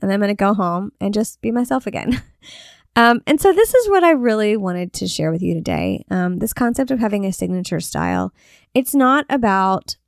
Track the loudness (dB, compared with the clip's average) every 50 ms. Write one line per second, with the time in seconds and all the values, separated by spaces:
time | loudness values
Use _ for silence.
0 | -2 -2 0 0 0 0 0 0 2 2 2 0 0 -2 -2 -4 -6 -8 -8 _
1 | -6 -2 -2 -2 -2 -4 -6 -8 -6 -4 -2 -2 -2 -2 -2 -4 -4 -6 -6 -6
2 | -4 -4 -4 -4 -6 -12 _ _ _ -20 -20 -20 -20 -20 -20 _ _ _ _ 4
3 | 6 6 4 2 2 0 0 4 4 4 4 4 4 4 4 2 4 4 4 4
4 | 6 4 4 4 2 0 0 2 2 0 0 0 -2 -4 -4 -4 -6 -8 -8 -8
5 | -8 -6 -4 -2 -2 -2 -2 -2 -2 -2 -2 -2 -2 -4 -2 -2 -2 -2 -4 -6
6 | -6 -4 -4 -2 -2 -2 -2 -4 -4 -6 -2 -2 -2 -2 0 -2 -2 -2 -2 -2
7 | -2 -2 -2 -2 -4 -4 -4 -4 -4 -4 -4 -4 -4 -4 -6 -6 -6 -6 -6 -4
8 | -4 -2 -2 -2 -4 -4 -8 _ _ _ _ _ _ _ _ -2 -2 0 0 2
9 | 4 4 4 2 0 -2 -2 0 0 2 2 2 2 0 0 -2 -4 -8 -16 -16
10 | _